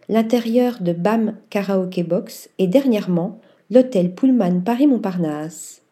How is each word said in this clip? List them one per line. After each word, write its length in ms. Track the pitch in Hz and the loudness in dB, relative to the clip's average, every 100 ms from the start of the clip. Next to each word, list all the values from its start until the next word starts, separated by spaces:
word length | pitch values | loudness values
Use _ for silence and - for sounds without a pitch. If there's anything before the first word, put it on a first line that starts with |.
| - | -2
l'intérieur 680 | 214 220 240 226 240 247 240 | -2 2 0 0 2 0 0
de 120 | 175 | -4
bam 420 | 170 175 226 214 - - | -2 0 0 0 -4 -8
Karaoke 540 | 208 196 190 185 185 165 | -6 -2 -2 -2 -4 -2
Box 420 | 180 - - - - | -4 -4 -14 -14 -4
et 100 | 190 | 2
dernièrement 720 | 262 277 214 180 175 185 277 - _ - | 4 4 0 0 -2 -2 -6 -20 _ 0
l'hôtel 420 | 233 254 196 180 | 2 4 2 0
Pullman 480 | 180 269 247 180 180 | 0 2 2 2 0
Paris-Montparnasse. 1200 | 185 240 294 233 214 180 156 151 156 - - - _ | 0 2 2 2 0 -2 -4 -4 -10 -14 -20 -20 _